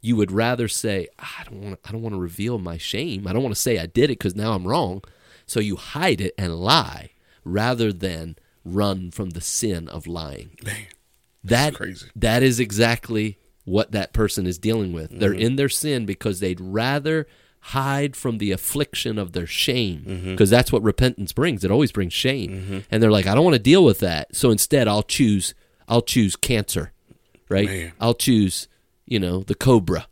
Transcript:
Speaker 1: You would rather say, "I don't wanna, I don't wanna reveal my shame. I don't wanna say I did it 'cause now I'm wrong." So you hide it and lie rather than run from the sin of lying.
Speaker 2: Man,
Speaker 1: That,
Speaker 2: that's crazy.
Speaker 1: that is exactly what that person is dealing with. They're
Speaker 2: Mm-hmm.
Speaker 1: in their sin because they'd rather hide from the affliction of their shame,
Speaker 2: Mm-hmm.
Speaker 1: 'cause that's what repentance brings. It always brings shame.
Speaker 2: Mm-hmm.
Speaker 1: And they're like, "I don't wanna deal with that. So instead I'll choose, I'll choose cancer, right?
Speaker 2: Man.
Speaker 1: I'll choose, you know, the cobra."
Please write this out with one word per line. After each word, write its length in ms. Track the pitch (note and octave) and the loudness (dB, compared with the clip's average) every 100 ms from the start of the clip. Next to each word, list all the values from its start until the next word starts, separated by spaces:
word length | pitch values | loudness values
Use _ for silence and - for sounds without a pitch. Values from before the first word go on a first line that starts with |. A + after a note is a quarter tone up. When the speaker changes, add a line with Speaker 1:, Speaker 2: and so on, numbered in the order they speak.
Speaker 1:
You 160 | A2+ A#2+ | 2 2
would 140 | G2+ | 2
rather 360 | F#2+ A2+ B2 A#2 | 2 0 0 -2
say, 400 | - A2+ G2 E2+ - | -2 -2 -4 -6 -12
"I 240 | - - - | -16 -16 -16
don't 160 | G#2+ | -14
wanna, 160 | G2+ F#2 - | -14 -14 -12
I 60 | |
don't 80 | A2+ | -8
wanna 160 | A2+ G2+ | -6 -4
reveal 400 | F2 F2+ G#2 A#2+ | -6 -4 -4 -4
my 200 | F2 E2 | -6 -8
shame. 500 | - G2+ E3 G2 G2 | -6 -6 -6 -6 -4
I 60 | |
don't 100 | G#2 | -2
wanna 120 | C3+ C3 | -2 -2
say 220 | - A2 | 0 0
I 60 | E2+ | 0
did 240 | - B2+ | 2 2
it 100 | A#2+ | 2
'cause 160 | G2+ F#2 | -4 -2
now 160 | G#2+ | -2
I'm 140 | G#2 F2+ | -2 0
wrong." 360 | D3 A2+ F#2+ - _ _ - - | -2 -2 -4 -12 _ _ -20 -6
So 140 | A#2 | -2
you 160 | G#2 F#2+ | -2 -4
hide 420 | - D3 F#3 G#2+ | -6 -2 0 0
it 140 | F#2+ - | -2 -4
and 220 | F#2 E2 | -4 -2
lie 520 | F#2+ D#3 A#2 - - _ _ _ - | 2 2 2 -8 -18 _ _ _ -4
rather 480 | G2 A#2 B2 A2 | 0 0 2 0
than 420 | F#2 F#2+ E2 E2 D#2+ _ _ E2+ | 0 -4 -4 -8 -14 _ _ -6
run 440 | F#2 G2+ F#2+ F2+ | -2 0 -2 -6
from 180 | - F#2+ | -8 -8
the 100 | E2+ | -6
sin 460 | - - A2+ F2 E2 | -6 -4 -2 -4 -6
of 180 | D#2 E2+ | -12 -10
lying. 440 | E2+ D#2+ C2+ - - | -10 -10 -12 -16 -14
Speaker 2:
Man, 120 | G#2 G2+ G#2+ - _ _ _ _ | -10 -10 -12 -20 _ _ _ _
Speaker 1:
That, 220 | F#2+ A#2 D3+ | 0 2 2
Speaker 2:
that's 40 | - | -2
crazy. 300 | - F#2 - - | -12 -12 -16 -2
Speaker 1:
that 280 | A2+ A#2 | 0 4
is 160 | C3 A#2+ | 2 2
exactly 760 | A#2+ G2+ A#2 A#2 - A2+ G#2+ G2+ _ _ | -2 2 2 2 -2 -4 -4 -6 _ _
what 280 | - F#2+ G#2+ | -2 0 0
that 180 | G#2+ F#2 | -2 -2
person 320 | - G#2+ - F2+ | 0 0 0 -4
is 120 | E2+ | -2
dealing 340 | G2+ A2+ F#2+ | -2 0 -2
with. 180 | E2+ D#2 | -6 -10
They're 200 | - G2+ | 0 0
Speaker 2:
Mm-hmm. 80 | F#2+ | 2
Speaker 1:
in 140 | A2 C3+ | 0 2
their 140 | C#3 | 0
sin 360 | - D3+ C3+ G#2 | 0 -2 -2 -2
because 340 | G2 A2+ F#2 | -4 -4 -2
they'd 200 | F#2+ F2+ | -2 -4
rather 640 | F#2 G2+ A#2+ C#3+ D3 D#3+ D3+ _ _ _ - | -4 -2 0 -2 -2 -2 -4 _ _ _ -6
hide 460 | C3+ C#3 C#3 C#3+ C3 | -4 -2 -2 -2 -4
from 220 | B2+ A2+ | -6 -2
the 140 | G2+ | -2
affliction 680 | F#2 - C#3 D3 - A#2 G#2+ | -2 -4 -4 -4 -4 -4 -4
of 140 | F#2 | -6
their 160 | F2+ E2 | -6 -6
shame, 580 | - - B2 G#2+ D#2+ F#2+ | -2 0 0 0 -4 -8
Speaker 2:
Mm-hmm. 280 | F#2 F#2 F#2 | -8 -6 4
Speaker 1:
'cause 160 | G2+ | 6
that's 200 | A#2 B2+ | 6 6
what 120 | A#2+ | 2
repentance 500 | A2 - B2+ - G2 | 2 2 0 0 -6
brings. 300 | - E3 A2+ | -2 -2 0
It 80 | F#2 | 0
always 200 | A2 C#3+ | 2 2
brings 220 | - F2+ | 0 -4
shame. 380 | - C3 C3+ G2+ | -2 -2 -2 -6
Speaker 2:
Mm-hmm. 260 | F#2+ F#2 F#2+ - | -8 -8 -10 -2
Speaker 1:
And 100 | A2 | 4
they're 80 | A2+ | 6
like, 140 | G#2+ F#2+ | 6 4
"I 80 | |
don't 100 | A#2 | 4
wanna 140 | F3 C3+ | 6 4
deal 260 | G#2 F3+ | 6 8
with 160 | E3 G2 | 8 6
that. 340 | F#2+ D#2+ C2+ - | 0 -2 -6 2
So 160 | A2 | 4
instead 360 | G#2+ - C#3+ A2+ | 4 2 2 2
I'll 140 | G#2 | 0
choose, 540 | G#2+ - B2 G2+ - - _ _ - | 0 2 4 4 -2 -10 _ _ 0
I'll 160 | A#2 | 0
choose 320 | - B2+ G2+ - | 2 2 2 2
cancer, 560 | - A#2 G2 F#2 C#2+ _ _ - _ _ _ | 0 0 -2 -6 -8 _ _ -20 _ _ _
right? 160 | G2 G2+ | 0 0
Speaker 2:
Man. 260 | F#2+ E2+ - | -2 -10 -2
Speaker 1:
I'll 140 | A2+ | 0
choose, 540 | A#2 - A#2 G2 - - _ _ _ - | 0 4 4 4 0 -10 _ _ _ -4
you 120 | A2+ | -2
know, 220 | F2+ F2+ | 0 -2
the 140 | F#2+ - | -4 0
cobra." 520 | C3+ A#2+ E2+ E2+ - | 6 6 4 -4 -4